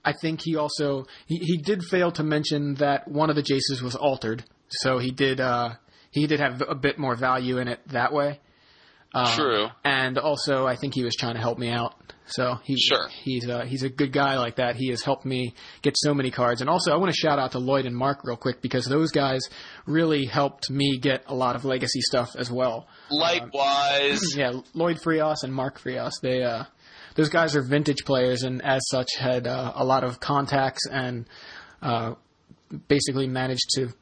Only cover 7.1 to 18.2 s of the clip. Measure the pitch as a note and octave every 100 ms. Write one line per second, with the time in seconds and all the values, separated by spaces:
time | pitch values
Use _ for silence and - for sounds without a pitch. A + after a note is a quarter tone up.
7.1 | A#2+ B2+ C3 B2+ B2+ B2 A#2+ - C3 C3
8.1 | D3 C#3+ C#3+ _ _ _ _ _ _ _
9.1 | - B2 A#2 C#3+ A2 G#2+ - C#3+ C3+ C3
10.1 | B2+ D3+ C#3 D3 C3+ C3 B2 C#3+ C3 A#2+
11.1 | - B2 A#2 A#2 A#2+ A#2+ A#2+ A#2 - -
12.1 | - - - B2 A#2+ - C3 - C3 D#2
13.1 | - C3+ B2+ A#2+ A#2+ A#2+ C3 C3+ C3 C#3
14.1 | C#3 C#3 C3+ A#2 A#2 B2 A#2+ C3 A#2+ -
15.1 | C3+ C3+ B2+ B2 - - - C#3+ C3+ D3
16.1 | C#3+ C3 B2 B2 A#2+ B2+ F3 F3+ D3+ F#3
17.1 | D3 D#3+ C#3+ C3 B2+ B2+ C#3 B2+ A#2+ C3+
18.1 | C#3+